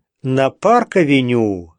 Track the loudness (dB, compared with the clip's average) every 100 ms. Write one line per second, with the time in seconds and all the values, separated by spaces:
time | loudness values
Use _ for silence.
0 | _ _ -4 -2 -2 0 0 2 0 0
1 | 2 0 0 0 -2 -4 -10